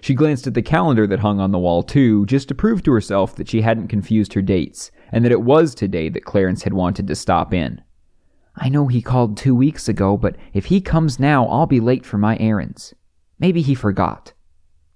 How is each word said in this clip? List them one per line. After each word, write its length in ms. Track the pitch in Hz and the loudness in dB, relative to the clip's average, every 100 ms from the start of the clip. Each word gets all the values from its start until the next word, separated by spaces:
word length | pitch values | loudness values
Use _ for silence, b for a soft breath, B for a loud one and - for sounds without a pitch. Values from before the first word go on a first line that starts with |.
She 120 | - | -2
glanced 320 | 131 156 135 131 | 2 2 0 -4
at 80 | |
the 80 | 117 | -4
calendar 460 | - 160 175 117 101 | -2 0 2 2 2
that 120 | 95 | 0
hung 200 | 104 101 | 0 0
on 120 | 95 | 0
the 60 | 92 | 0
wall 240 | 90 85 | 0 0
too, 440 | - 143 123 107 101 | 0 2 4 2 2
just 240 | 135 - | -2 -2
to 60 | 135 | -2
prove 280 | 220 208 | 0 0
to 80 | 165 | 2
herself 460 | 117 - 98 95 - | 0 0 -2 -2 -6
that 100 | - | -4
she 140 | 113 | 0
hadn't 260 | 110 113 95 | 0 0 -2
confused 460 | 104 - 110 101 | -6 0 0 0
her 80 | 101 | -2
dates, 500 | 95 92 69 - - b b | 0 0 -2 -10 -20 b b
and 100 | 113 | 0
that 80 | 120 | 2
it 100 | 113 | 2
was 320 | 120 151 165 | 4 4 2
today 360 | - 98 90 80 | 0 -4 -4 -6
that 160 | 85 - | -8 -2
Clarence 380 | 101 92 101 | 0 0 0
had 100 | - | -4
wanted 340 | 98 90 90 98 | -2 -2 -2 -6
to 80 | 76 | -4
stop 380 | - 87 - | -2 0 0
in. 260 | 90 67 60 - _ _ _ _ _ _ - | -2 -4 -8 -18 _ _ _ _ _ _ -6
"I 120 | 127 | -2
know 200 | 147 143 | 0 0
he 140 | 120 | 0
called 360 | - 123 117 104 | 0 0 0 0
two 180 | 135 123 | 2 2
weeks 320 | 139 - - | 2 0 -4
ago, 300 | 98 98 101 | 0 2 2
but 180 | 104 - B | -2 -4 B
if 120 | 101 - | -4 0
he 160 | 190 | 0
comes 400 | 190 165 160 131 | 2 0 0 0
now, 240 | 139 143 113 | 2 2 2
I'll 220 | 123 165 | 0 2
be 120 | 127 | 2
late 260 | 113 131 - | 2 0 -2
for 120 | 104 | 0
my 200 | 107 113 | 0 2
errands. 560 | 110 107 58 - - - _ _ _ - | 0 -2 -4 -12 -20 -20 _ _ _ -2
Maybe 220 | 175 170 | 0 2
he 120 | 143 | 0
forgot. 600 | 131 107 95 87 52 - - _ _ _ _ _ | 0 -2 0 -2 -4 -16 -20 _ _ _ _ _